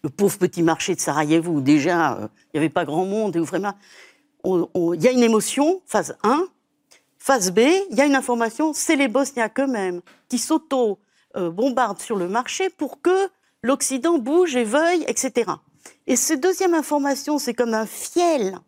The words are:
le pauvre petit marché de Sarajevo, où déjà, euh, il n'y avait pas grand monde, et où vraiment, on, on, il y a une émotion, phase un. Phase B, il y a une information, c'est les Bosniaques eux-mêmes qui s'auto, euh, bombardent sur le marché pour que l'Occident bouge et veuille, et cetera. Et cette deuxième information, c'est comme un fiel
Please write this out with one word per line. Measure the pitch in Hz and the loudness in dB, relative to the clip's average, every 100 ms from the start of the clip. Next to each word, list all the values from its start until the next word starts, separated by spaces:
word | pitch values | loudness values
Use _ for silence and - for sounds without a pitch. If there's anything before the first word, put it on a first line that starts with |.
le | 147 | -10
pauvre | - 202 - | 0 0 2
petit | 180 - | -2 2
marché | 165 160 - | 0 0 -2
de | 170 | -4
Sarajevo, | - 147 151 165 170 | -2 -2 2 2 2
où | 156 | -2
déjà, | 135 151 131 170 156 | 4 2 4 0 0
euh, | 110 107 _ _ | -2 -10 _ _
il | |
n'y | 156 | -2
avait | 156 | -2
pas | - 151 | -2 -2
grand | 156 | -2
monde, | 185 208 214 165 | -2 -2 -2 -2
et | |
où | |
vraiment, | 160 175 202 196 _ - - _ _ _ | -2 -4 -4 -8 _ -20 -20 _ _ _
on, | - 185 - | -2 0 0
on, | 180 170 | -2 0
il | 175 | 2
y | 214 | 2
a | |
une | 254 | 4
émotion, | 233 220 - - 294 381 _ | 4 4 0 0 0 0 _
phase | 214 170 - | -2 -2 -4
un. | - 277 370 _ _ _ _ _ _ _ | 0 0 -2 _ _ _ _ _ _ _
Phase | - 262 185 | 0 0 2
B, | 185 254 381 392 | 2 4 4 0
il | 226 | 0
y | |
a | 285 | 2
une | 277 | 2
information, | 247 240 226 220 311 | 0 -2 -2 -2 -4
c'est | 294 - 302 | -2 0 2
les | 269 | 2
Bosniaques | 247 277 - 220 - | 0 -2 -2 -4 -2
eux-mêmes | 269 233 185 175 - _ _ | -2 -2 -4 -6 -12 _ _
qui | 247 | -6
s'auto, | - 320 _ 269 226 196 _ _ _ - | -2 -2 _ 0 0 -2 _ _ _ -6
euh, | 175 | -6
bombardent | 170 269 247 233 202 | -2 -2 0 -2 -4
sur | - 208 | -6 -4
le | 175 | -2
marché | 214 247 - 381 | -2 -4 -4 -6
pour | _ 285 - | _ -8 -2
que | - 381 392 _ _ _ | 0 2 0 _ _ _
l'Occident | 226 269 - 262 285 339 | -2 0 0 -2 0 0
bouge | 226 330 359 247 | 2 2 2 0
et | |
veuille, | 226 262 330 359 - | 0 2 2 0 -2
et | 240 | -4
cetera. | 262 - 220 147 _ _ - _ - | -2 -2 -2 -6 _ _ -20 _ -2
Et | 247 | -2
cette | - 302 | 0 0
deuxième | 339 359 381 | 0 0 2
information, | 339 - 294 277 277 285 294 | 0 0 0 0 -2 -2 -2
c'est | - | -2
comme | 226 240 | -2 0
un | 220 220 | 0 -2
fiel | - - - 349 302 196 185 | -8 -4 0 2 2 -2 -6